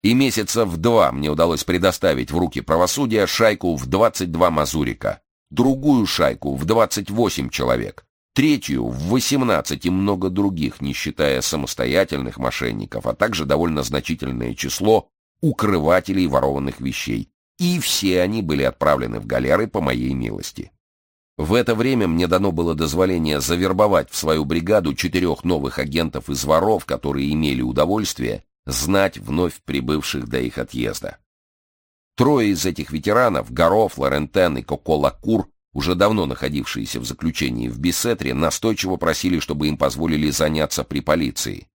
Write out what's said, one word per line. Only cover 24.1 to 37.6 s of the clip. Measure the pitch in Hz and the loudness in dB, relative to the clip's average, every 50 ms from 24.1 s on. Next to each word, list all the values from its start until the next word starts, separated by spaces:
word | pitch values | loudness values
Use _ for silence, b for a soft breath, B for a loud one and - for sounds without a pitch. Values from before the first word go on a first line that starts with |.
в | - | -6
свою | - - 80 78 78 76 | -4 -2 0 0 0 0
бригаду | 69 78 85 82 90 107 104 85 76 67 | 0 0 -2 2 2 2 2 2 0 -4
четырех | - - 90 78 90 90 87 78 - - | -2 -4 -2 0 2 0 0 0 0 0
новых | 85 90 76 69 65 - - | 0 0 0 0 -4 -4 -4
агентов | 69 73 69 82 82 78 - - - - | -6 -2 0 -2 -2 -2 -4 -8 -6 -6
из | 69 65 64 | -6 -4 0
воров, | 69 78 80 92 104 110 87 - | 2 2 4 4 4 2 0 0
которые | - 67 64 - 71 69 69 69 73 | -4 -6 -4 -2 -4 -2 0 0 0
имели | 73 78 78 73 67 64 | 0 0 0 0 0 0
удовольствие | 64 62 64 65 80 87 98 110 104 - - - 64 58 53 52 - _ _ _ _ | -2 -2 0 0 2 2 2 0 -2 -4 -6 -6 -4 -6 -6 -6 -10 _ _ _ _
знать | 69 65 62 67 80 98 98 98 95 - - | -8 -6 -4 -2 0 2 2 2 0 -2 -6
вновь | 50 53 67 82 90 85 - - _ | -10 -4 -2 0 0 -2 -2 -8 _
прибывших | - 71 69 64 64 76 76 73 - - 71 60 | -6 -6 -4 -2 -2 -2 -2 -2 -4 -6 -6 -6
до | 55 60 64 | -4 -4 -4
их | 62 60 - - | -4 -4 -6 -6
отъезда. | 62 - - 64 60 53 50 - - - - _ _ _ _ _ _ _ _ _ _ _ _ _ _ _ _ _ _ _ _ | -8 -8 -6 -6 -4 -4 -6 -8 -10 -12 -14 _ _ _ _ _ _ _ _ _ _ _ _ _ _ _ _ _ _ _ _
Трое | - 120 139 147 131 113 104 | 2 4 4 4 4 4 2
из | 98 80 - | 0 0 0
этих | 92 80 - 73 - | -2 -2 -4 -8 -6
ветеранов, | 76 78 71 101 104 120 127 117 92 67 53 55 | -6 -4 -2 2 2 4 4 4 2 0 -4 -4
Гаро, | 62 - 82 82 95 110 113 92 | 0 2 4 4 6 4 2 2
Флорентен | - - 67 67 67 73 76 71 - 98 90 87 73 62 | 0 -2 0 0 2 0 -2 0 2 2 2 2 2 -2
и | |
Коко | 58 - 73 71 _ - 80 | -4 -6 -8 -6 _ 0 0
Лакур, | 73 71 69 - - - - 113 104 - - _ _ _ _ _ | 2 2 0 -2 -2 -2 0 0 0 0 -4 _ _ _ _ _
уже | 73 71 85 90 | -4 -2 0 2
давно | 87 98 104 110 104 85 | 2 2 2 4 2 0
находившиеся | 69 64 - 64 71 73 71 64 - - 57 55 - - 60 | -2 -4 -4 -4 -4 -4 -4 -6 -6 -6 -8 -6 -6 -8 -8
в | 60 | -8
заключении | 57 65 - - 80 78 - 76 65 60 58 | -8 -10 -4 -4 -4 -2 -2 -4 -2 -2 -4